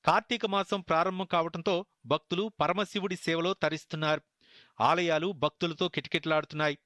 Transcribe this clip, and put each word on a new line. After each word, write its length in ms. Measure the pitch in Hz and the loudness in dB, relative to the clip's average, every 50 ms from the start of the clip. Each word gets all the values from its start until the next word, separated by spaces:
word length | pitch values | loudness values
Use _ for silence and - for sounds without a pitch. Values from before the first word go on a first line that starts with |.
| _ | _
కార్తీక 420 | - 165 208 - _ 240 220 - | 4 2 2 2 _ -4 -2 -2
మాసం 340 | 202 196 196 190 - 208 196 | 0 0 -2 0 -2 -4 -4
ప్రారంభం 440 | 180 - 165 160 175 190 185 185 190 | 0 0 2 2 2 0 -2 -4 -4
కావడంతో 640 | - - 170 165 170 - 170 160 208 185 170 190 _ _ _ _ | -2 0 0 0 -2 -4 -4 -2 0 0 0 -2 _ _ _ _
భక్తులు 460 | 117 139 160 _ _ 175 175 208 220 _ - | -2 -2 -2 _ _ -4 -2 -2 -4 _ 0
పరమశివుడి 560 | 147 156 180 196 208 - - 208 185 202 180 | 0 0 2 0 -2 -2 -4 -4 -4 -4 -6
సేవలో 380 | - - - 165 165 165 180 190 | -4 -2 -2 -2 0 0 -2 -2
తరిస్తున్నారు. 680 | _ - 151 156 156 - _ - 156 156 151 156 147 _ _ _ _ _ _ - - - _ _ - | _ -2 -2 -2 -4 -8 _ -6 -2 0 0 0 0 _ _ _ _ _ _ -20 -20 -20 _ _ 2
ఆలయాలు 520 | 107 131 160 175 180 170 160 156 165 196 | 4 4 4 4 4 2 2 2 0 -2
భక్తులతో 560 | 196 135 139 151 _ _ 175 170 160 - 185 175 | -2 0 -2 -2 _ _ -4 -4 -2 -2 -4 -2
కిటకిటలాడుతున్నాయి. 920 | - 160 - - - 160 - 160 156 156 151 _ 156 151 151 151 143 _ _ | -2 -6 -6 -2 -4 -4 0 2 0 0 0 _ -4 -2 0 0 -2 _ _